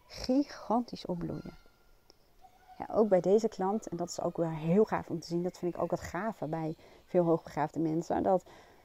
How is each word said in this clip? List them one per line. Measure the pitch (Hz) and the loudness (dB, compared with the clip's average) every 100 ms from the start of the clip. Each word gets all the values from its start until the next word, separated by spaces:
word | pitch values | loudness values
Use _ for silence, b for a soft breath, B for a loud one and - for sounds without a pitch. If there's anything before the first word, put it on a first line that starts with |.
| - | -20
gigantisch | - - 254 285 - - 226 233 185 - | -10 0 2 0 -4 -2 -2 -2 -8 -8
opbloeien. | 175 165 156 - - - _ _ _ _ _ _ _ - _ - - | -6 -6 -8 -10 -16 -20 _ _ _ _ _ _ _ -20 _ -20 -14
Ja, | - | -4
ook | - 220 | 2 4
bij | 185 | 4
deze | 180 208 214 | 6 4 4
klant, | - 190 214 - | -2 -2 -2 -4
en | 170 | -6
dat | 170 | -6
is | - | -4
ook | 175 175 | -4 -2
weer | 170 | -4
heel | 160 160 185 220 | -2 2 4 4
gaaf | 170 175 | 2 -4
om | 160 | -8
te | - | -4
zien, | 170 | -2
dat | 175 - | -2 -4
vind | 175 - | -6 -2
ik | |
ook | 170 | -2
het | 175 | -2
gave | - 170 214 - 151 | -4 -6 -6 -6 -6
bij | 160 160 165 B B B | -4 -4 -6 B B B
veel | 180 | 2
hoogbegaafde | 170 160 - - 151 - | 4 4 0 -4 -2 0
mensen, | 160 160 - - | 0 0 0 0
dat, | 202 185 - B B B | 2 2 0 B B B